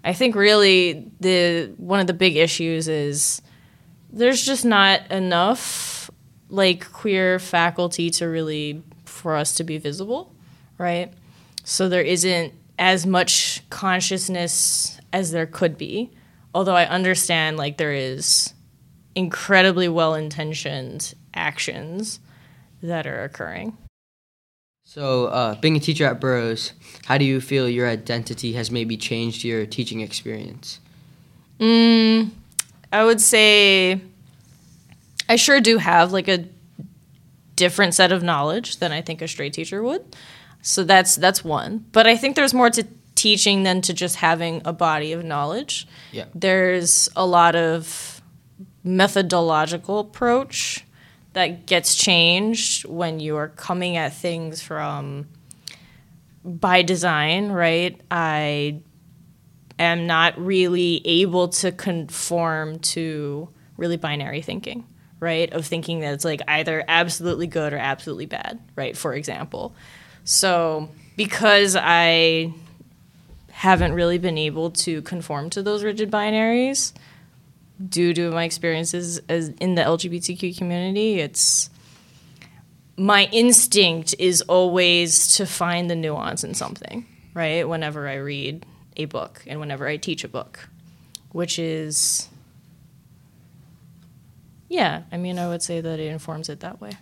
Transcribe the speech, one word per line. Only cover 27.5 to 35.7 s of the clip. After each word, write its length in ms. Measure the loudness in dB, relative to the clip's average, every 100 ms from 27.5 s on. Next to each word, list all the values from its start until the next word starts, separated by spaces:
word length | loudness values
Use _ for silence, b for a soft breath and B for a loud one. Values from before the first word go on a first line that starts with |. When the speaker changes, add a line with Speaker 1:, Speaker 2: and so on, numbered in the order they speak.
| 0 0
Speaker 2:
your 220 | 0 0
identity 640 | -2 -4 -6 -6 -8 -6
has 160 | -4 -4
maybe 280 | -4 -4 -6
changed 440 | -4 -4 -4 -4
your 220 | -4 -4
teaching 360 | -4 -6 -6 -6
experience? 800 | -8 -10 -10 -12 -12 -16 -16 -18 b b b b b b b _
Speaker 1:
Mm, 720 | 4 6 8 6 6 4 2 -6 -12 -12 -12 _ -2
I 100 | 4
would 180 | 4 6
say 840 | 6 8 8 8 8 6 4 0 -6 _ -20 _ _ _ _ -20 _ -20 _ -8 2
I 60 | 4
sure 260 | 6 6
do 160 | 6